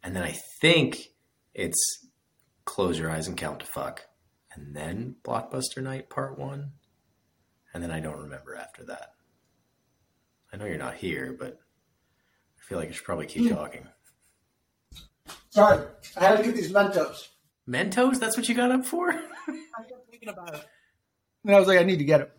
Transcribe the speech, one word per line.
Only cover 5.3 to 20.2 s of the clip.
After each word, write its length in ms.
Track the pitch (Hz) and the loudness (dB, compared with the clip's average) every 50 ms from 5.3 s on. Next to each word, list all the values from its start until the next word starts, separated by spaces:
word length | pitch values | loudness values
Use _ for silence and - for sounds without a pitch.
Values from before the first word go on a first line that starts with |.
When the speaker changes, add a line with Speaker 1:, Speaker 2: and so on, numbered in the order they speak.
| 120 117 - - - 131 131 - - 135 | -6 -6 -6 -6 -8 -8 -6 -6 -8 -8
Speaker 1:
Night 260 | 131 131 131 135 - _ | -10 -8 -10 -10 -12 _
Part 280 | - - 135 135 135 143 | -8 -8 -8 -8 -8 -10
One. 340 | 139 139 139 139 143 143 139 _ _ _ _ _ _ _ _ _ _ _ _ _ _ _ _ _ _ _ | -12 -10 -10 -10 -12 -12 -14 _ _ _ _ _ _ _ _ _ _ _ _ _ _ _ _ _ _ _
And 100 | _ 87 | _ -10
then 80 | 85 85 | -8 -6
I 80 | 80 80 | -6 -6
don't 200 | 78 78 76 73 | -6 -8 -10 -12
remember 340 | 73 73 69 69 - - - | -14 -16 -16 -18 -16 -16 -14
after 300 | 71 - - - - - | -14 -14 -16 -18 -20 -18
that. 300 | - - - - - _ _ _ _ _ _ _ _ _ _ _ _ _ _ _ _ _ _ _ _ _ _ _ _ _ _ _ _ | -16 -16 -16 -16 -20 _ _ _ _ _ _ _ _ _ _ _ _ _ _ _ _ _ _ _ _ _ _ _ _ _ _ _ _
I 40 | - | -16
know 100 | 98 104 | -12 -10
you're 120 | 104 82 76 | -8 -8 -8
not 160 | 67 62 - | -8 -10 -10
here, 400 | - - 92 78 67 65 65 64 | -8 -8 -8 -6 -6 -8 -10 -10
but 220 | - - - - _ | -12 -14 -14 -16 _
I 1040 | _ _ _ _ _ _ _ _ _ _ _ _ _ _ _ _ _ _ _ _ - - | _ _ _ _ _ _ _ _ _ _ _ _ _ _ _ _ _ _ _ _ -16 -10
feel 100 | 95 87 | -8 -8
like 120 | 80 82 | -8 -8
I 20 | |
should 120 | - - - | -10 -14 -8
probably 220 | - 90 78 76 | -8 -6 -6 -6
keep 220 | - - - 240 233 | -8 -2 0 2 2
Speaker 2:
Hmm. 60 | - | 2
Speaker 1:
talking. 320 | - - - - - - - _ _ _ _ _ _ _ _ _ _ _ _ _ _ _ _ _ _ _ _ - - - - _ _ _ - - - _ _ | 0 -6 -10 -12 -18 -20 -20 _ _ _ _ _ _ _ _ _ _ _ _ _ _ _ _ _ _ _ _ -20 -20 -20 -20 _ _ _ -20 -20 -20 _ _
Speaker 2:
Sorry, 340 | - 208 208 208 185 - - - - - - - - | 6 8 8 8 8 6 4 -8 -14 -20 -20 -16 -2
I 80 | - 180 | 4 6
had 120 | 196 214 - | 6 6 6
to 40 | 240 | 4
get 100 | 233 233 | 0 0
these 160 | 208 175 156 | -2 -4 2
Mentos. 560 | 185 202 196 - - - - - - - - - _ _ _ _ _ _ _ - | 4 4 4 4 2 0 0 -2 -6 -14 -18 -20 _ _ _ _ _ _ _ -6
Speaker 1:
Mentos? 500 | 123 135 190 196 190 247 247 262 269 254 | -2 -2 -2 0 2 2 4 4 4 2
That's 160 | 226 220 - | -2 -2 -2
what 120 | 254 226 - | -2 0 0
you 60 | 233 | 0
got 160 | 247 247 247 | 2 2 2
up 140 | 254 254 254 | 2 2 0
for? 260 | - - 339 359 349 | -2 -4 -2 0 0
<laughs> 20 | |
Speaker 2:
I 60 | 330 311 - - - - - - 269 - - - - 233 226 247 | -2 -2 -6 -12 -16 -14 -12 -12 -12 -12 -14 -16 -18 -18 -18 -18
kept 220 | 247 - - _ | -20 -20 -20 _
thinking 180 | 233 240 | -20 -16